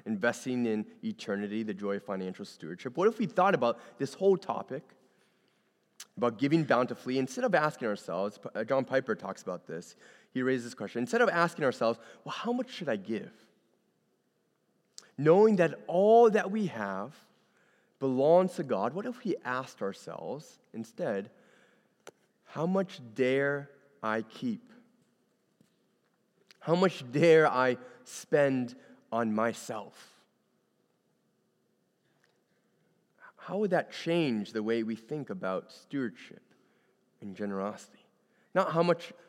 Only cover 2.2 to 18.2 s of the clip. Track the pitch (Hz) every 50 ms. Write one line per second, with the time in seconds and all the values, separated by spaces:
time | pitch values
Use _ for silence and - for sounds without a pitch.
2.2 | 92 92 92 - 101 - - - 80 78 90 - - 127 123 175 190 226 233 -
3.2 | 220 151 - 185 180 202 190 151 123 117 113 - - - - - 139 135 - -
4.2 | 190 196 190 175 - - 107 - - - 131 143 - _ - _ _ _ _ _
5.2 | _ _ _ _ _ _ _ _ _ _ _ _ _ _ _ - - _ - 101
6.2 | 117 120 113 104 135 139 160 165 151 131 127 120 123 - 117 - - 127 131 135
7.2 | 131 131 - - - 233 180 151 151 151 - - 123 110 104 - - - 82 90
8.2 | 98 104 - - - 120 - 104 113 120 135 135 127 - 131 135 127 - 107 -
9.2 | - 95 95 - - 95 90 87 - - 85 82 - - - _ - - - -
10.2 | _ _ - 131 127 131 131 123 117 120 107 - 104 95 - 120 123 - 220 233
11.2 | 240 196 170 170 170 170 - - 151 127 - - 117 113 117 - - - - -
12.2 | - 147 - - - 233 240 247 247 - - - 170 139 113 101 95 107 113 98
13.2 | - - - - _ _ _ _ _ _ _ _ _ _ _ _ _ _ _ _
14.2 | _ _ _ _ _ _ _ _ _ _ _ _ _ _ - - - _ _ -
15.2 | 143 151 170 196 214 220 208 180 170 151 135 - - - 170 180 202 214 226 233
16.2 | 240 220 202 208 180 190 202 220 202 156 113 110 104 98 95 95 104 135 156 -
17.2 | _ _ _ _ _ _ _ _ _ _ _ _ _ _ _ - 135 135 127 127